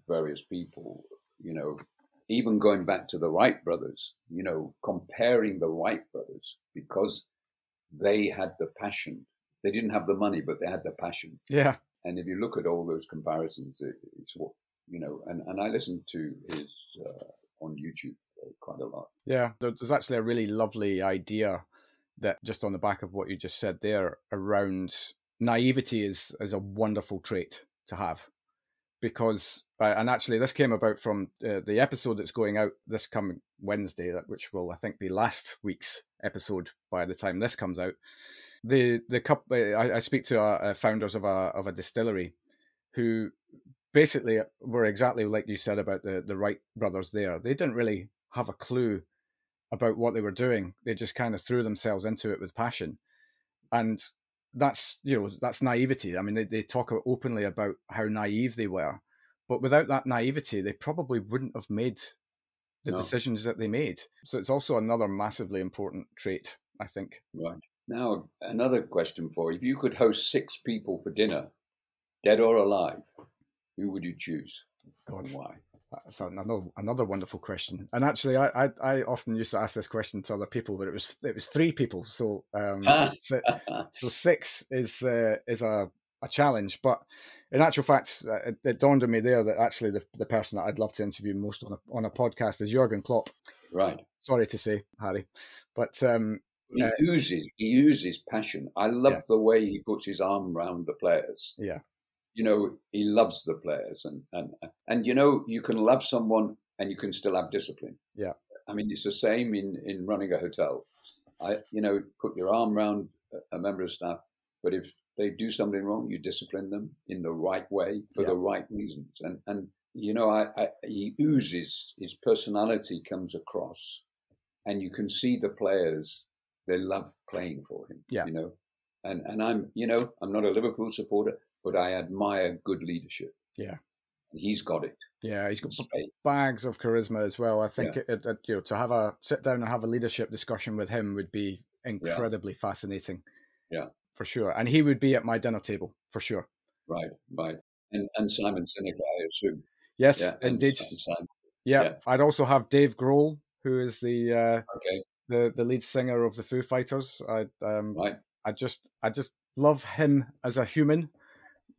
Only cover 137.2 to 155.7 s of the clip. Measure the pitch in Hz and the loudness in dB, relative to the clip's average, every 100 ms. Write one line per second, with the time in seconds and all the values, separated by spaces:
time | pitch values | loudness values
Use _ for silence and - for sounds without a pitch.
137.2 | 104 107 117 107 107 - 117 135 - 107 | -2 0 2 2 2 0 -2 -2 -2 -2
138.2 | 120 110 - 101 - 104 120 120 107 - | -2 -4 -2 -2 -2 -2 2 2 2 -2
139.2 | - 143 139 123 113 120 113 120 117 - | -2 0 2 0 0 -2 0 0 0 -2
140.2 | 113 107 - 110 - 107 95 113 104 101 | -4 -4 -4 -4 -4 -4 -2 -2 -2 -4
141.2 | 92 104 101 92 _ _ 127 101 85 85 | -4 -4 -4 -6 _ _ -10 -6 -4 -2
142.2 | 113 107 98 - 104 95 101 98 - 90 | -2 -2 -6 -6 -6 -4 -6 -6 -8 -10
143.2 | - _ _ _ _ - - - _ - | -14 _ _ _ _ -8 -8 -12 _ -12
144.2 | 113 123 101 104 120 156 147 123 135 127 | -6 -2 0 0 4 6 6 6 4 4
145.2 | 113 113 120 107 - 101 90 - _ 110 | 2 0 0 -2 -4 -6 -8 -12 _ -8
146.2 | - 101 - _ _ _ - 85 80 - | -4 -4 -6 _ _ _ -8 -6 -6 -10
147.2 | _ 80 82 78 - _ _ 104 101 113 | _ -6 -6 -6 -14 _ _ -4 -4 0
148.2 | 104 - 104 95 87 101 95 - 71 87 | 0 2 0 -2 -4 -6 -6 -4 -4 -2
149.2 | 80 - 98 80 - _ _ - 135 139 | -4 -2 -2 -2 -8 _ _ 6 6 8
150.2 | 90 - 127 117 139 131 - - - 85 | 4 2 0 4 4 2 -4 -8 -6 -6
151.2 | 87 _ _ _ 127 139 - - - 131 | -8 _ _ _ 4 6 6 0 2 6
152.2 | 147 147 131 135 113 139 139 - 127 143 | 6 6 6 6 6 6 6 4 4 6
153.2 | 151 151 _ _ 135 127 123 - 120 120 | 4 0 _ _ 0 0 0 -2 0 2
154.2 | 117 117 117 117 113 - 90 95 - _ | 2 4 4 4 0 -6 -4 -4 -6 _
155.2 | - 120 120 120 120 | -2 2 4 2 0